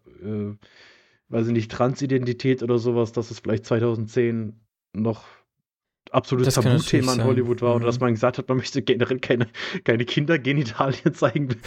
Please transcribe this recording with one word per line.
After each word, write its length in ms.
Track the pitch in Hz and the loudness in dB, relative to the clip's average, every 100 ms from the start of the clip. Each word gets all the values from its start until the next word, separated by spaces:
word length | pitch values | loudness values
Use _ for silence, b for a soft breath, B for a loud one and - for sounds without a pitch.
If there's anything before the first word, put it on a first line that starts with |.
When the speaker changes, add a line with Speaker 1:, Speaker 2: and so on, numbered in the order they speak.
| - - | -20 -14
Speaker 1:
äh, 300 | 101 107 101 104 b b b b b b _ | -8 -6 -6 -10 b b b b b b _
weiß 180 | 117 113 | -2 0
ich 60 | |
nicht, 180 | 117 107 | -2 -2
Transidentität 880 | - 123 127 135 131 123 120 131 123 | -2 -2 0 -2 0 -2 -2 0 0
oder 140 | 117 120 | 0 0
sowas, 340 | 120 120 110 | 2 0 0
dass 200 | 120 113 | -4 -8
es 80 | 110 | -8
vielleicht 260 | 104 107 - | -4 -4 0
zweitausendzehn 920 | 117 117 113 110 127 117 113 107 - _ _ _ | 0 0 -2 -2 0 0 -2 -6 -12 _ _ _
noch 320 | 101 113 110 - - _ _ _ _ _ _ - | -4 -4 -4 -12 -20 _ _ _ _ _ _ 0
absolutes 420 | 131 - 127 131 | 0 2 2 2
Speaker 2:
Das 100 | 127 | 4
kann 100 | 123 | 4
natürlich 120 | 147 - | 2 4
Speaker 1:
Tabuthema 200 | 139 127 | 2 2
in 40 | 120 | 2
Speaker 2:
sein. 100 | 123 | 2
Speaker 1:
Hollywood 340 | 127 120 117 | 2 0 0
war 100 | 120 120 | 2 2
oder 80 | 120 | 0
Speaker 2:
Mhm. 20 | |
Speaker 1:
dass 120 | 120 | 2
man 140 | 123 | 2
gesagt 240 | 110 120 - | 2 0 0
hat, 100 | 127 | -2
man 100 | 131 | -2
möchte 240 | - 139 | 0 -4
generell 360 | - 117 123 131 | 0 2 2 0
keine, 280 | - 120 117 B B 185 | 0 0 0 B B -4
keine 220 | - 117 120 | 0 0 0
Kindergenitalien 1080 | 160 151 160 123 143 113 - 139 - 156 | 0 0 0 2 0 -2 -2 -2 0 -2
<laughs> 0 | |
zeigen, 360 | - 143 151 131 117 | 0 0 0 -2 -4